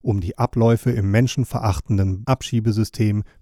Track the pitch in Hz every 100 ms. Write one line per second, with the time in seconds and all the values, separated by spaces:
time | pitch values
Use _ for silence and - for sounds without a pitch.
0 | - 101 87 - 120 - 113 117 - 120
1 | 98 104 127 - 123 - 110 92 - 101
2 | 95 92 113 131 - 120 110 107 110 -
3 | 107 104 104 _